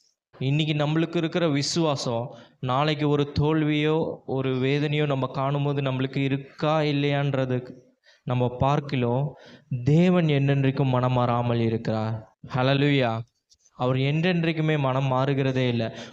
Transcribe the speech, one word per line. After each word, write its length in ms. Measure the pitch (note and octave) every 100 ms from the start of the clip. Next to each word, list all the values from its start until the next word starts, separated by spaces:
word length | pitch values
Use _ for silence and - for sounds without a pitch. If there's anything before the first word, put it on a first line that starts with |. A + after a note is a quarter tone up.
| _ _ _ -
இன்னைக்கு 340 | C3 D3 D#3
நம்மளுக்கு 420 | D3+ D3 D#3 E3 E3+
இருக்கிற 340 | D#3+ - E3+
விசுவாசம், 840 | C#3+ C#3 F3 D#3+ C3+ C3 A#2 A#2+ - - _
நாளைக்கு 500 | B2+ C3 D3+ D3 D3
ஒரு 220 | C#3+ C#3+ D3
தோல்வியோ, 840 | D3 D#3+ D3+ D3+ D3+ D#3 E2+ - -
ஒரு 300 | C3 C3 C3
வேதனையோ 500 | C3 C#3+ D3+ D3 D3+
நம்ம 220 | C3 C3
காணும்போது 540 | C#3+ C3+ C#3+ C#3+ C#3+
நம்மளுக்கு 360 | C3+ B2+ C3 C#3
இருக்கா 600 | C#3 C3+ C#3 - D3+ D#3
இல்லையான்றது 920 | D3+ C#3+ C#3+ C#3+ C#3+ C3 C3 B2+ B2 - - _ _ _
நம்ம 320 | - B2 B2 A#2+
பார்க்கிறோம். 800 | C3+ D3 C#3 C3+ A#2+ B2 D3 - - - _ B2+
தேவன் 420 | B2 D#3 F3+ F3+ D#3+
என்றென்றைக்கும் 600 | C#3+ C#3 C#3 C3+ C#3 C3+
மனம் 280 | B2 B2+
மாறாமல் 460 | B2+ B2 A#2+ A#2+ A#2
இருக்கிறார். 800 | A#2 A2 A2+ A2 A2 A2+ - _ C3
ஹல்லேலூயா. 720 | C3 B2+ C#3 C#3+ C#3 A#2+ A2+ A#2 _ _ _ _ -
அவர் 200 | B2+ C3
என்றென்றைக்குமே 840 | C#3 D3+ F3+ E3+ E3 D#3 D#3 D3+
மனம் 320 | C3+ C3 C#3
மாறுகிறதே 560 | B2+ C3+ C#3 C3+ B2+ B2
இல்ல. 300 | A#2 A2+ - -